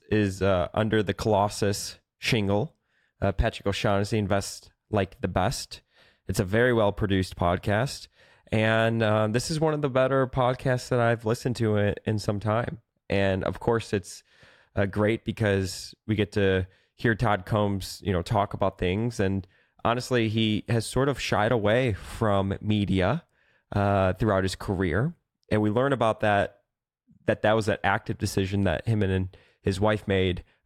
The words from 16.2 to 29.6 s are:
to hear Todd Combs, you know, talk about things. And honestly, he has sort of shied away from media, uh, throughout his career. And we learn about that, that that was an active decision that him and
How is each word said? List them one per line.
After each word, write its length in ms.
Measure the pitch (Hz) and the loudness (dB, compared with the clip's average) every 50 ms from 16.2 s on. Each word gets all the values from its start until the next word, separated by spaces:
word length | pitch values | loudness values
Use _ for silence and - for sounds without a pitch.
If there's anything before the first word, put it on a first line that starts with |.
| 104 98 | 0 0
to 340 | - 107 101 95 95 92 92 - _ _ _ _ _ | 0 0 2 2 2 2 0 -4 _ _ _ _ _
hear 180 | - - 123 113 | -2 0 0 0
Todd 320 | 92 123 113 104 98 92 | 2 2 0 0 0 -2
Combs, 560 | - - 107 104 101 101 98 92 - - - - | -2 0 0 0 0 -2 -4 -6 -8 -14 -10 -4
you 80 | 98 98 | -2 -2
know, 80 | 87 | -2
talk 320 | 85 - 117 104 98 104 - | 0 0 0 0 0 0 -2
about 240 | - 101 95 - - | -2 -2 -2 -2 -2
things. 420 | - 90 90 101 113 123 113 - | -2 -2 0 0 -2 -4 -2 -2
And 260 | 101 95 98 98 92 - _ _ _ _ _ _ - | -2 0 0 -2 -6 -8 _ _ _ _ _ _ -2
honestly, 460 | 107 117 123 120 - 127 123 113 110 | -2 -2 -2 -2 -2 0 0 0 0
he 340 | 107 113 110 110 107 101 - - | 0 0 0 0 0 -2 -2 -2
has 160 | 117 117 107 | -2 -2 -2
sort 240 | - - 127 131 143 | -2 -2 -2 0 0
of 100 | 135 - | -2 -4
shied 320 | - - - 98 104 110 | -4 -2 0 2 2 2
away 400 | 127 117 101 104 107 123 135 127 | 2 2 2 2 2 2 2 0
from 640 | 101 - - - - - 117 107 101 98 95 98 98 - | -2 -4 -6 -10 -6 -2 0 0 2 2 0 0 -4 -4
media, 640 | - 104 104 107 101 90 95 95 90 95 127 170 - _ _ _ _ _ _ _ _ - - | -2 0 0 0 0 0 2 2 2 2 0 -2 -6 _ _ _ _ _ _ _ _ -6 -2
uh, 400 | 101 101 101 101 98 95 92 90 | 0 2 2 2 2 2 2 0
throughout 300 | - 117 110 101 95 95 | 0 0 2 2 2 2
his 120 | 95 - | 0 -4
career. 580 | - - - 101 87 95 90 76 95 123 165 175 _ _ _ _ _ _ - | -6 -6 -4 -2 0 0 0 0 0 0 -2 -4 _ _ _ _ _ _ -2
And 120 | - 107 | 0 0
we 80 | 107 107 | 2 2
learn 220 | 104 117 131 139 | 2 0 0 0
about 300 | 139 120 117 113 107 - | 0 2 2 0 0 0
that, 400 | - 107 104 101 95 - - _ _ _ _ _ _ _ _ _ _ _ _ _ - | 2 2 2 2 2 0 -4 _ _ _ _ _ _ _ _ _ _ _ _ _ -4
that 160 | - 107 - | -4 -2 0
that 100 | - 104 | 2 2
was 160 | 107 113 104 110 | 2 2 2 0
an 120 | 98 - - | -2 0 0
active 340 | 95 98 107 - - 107 - | 0 0 0 -2 -6 -8 -4
decision 460 | - 104 - - 98 92 98 101 98 | -4 -2 0 0 -2 0 0 0 0
that 240 | 95 80 - - - | 2 0 0 0 0
him 160 | 113 107 101 | 0 0 2
and 320 | 92 95 95 95 95 - - _ _ _ _ | 0 0 0 -2 -4 -8 -14 _ _ _ _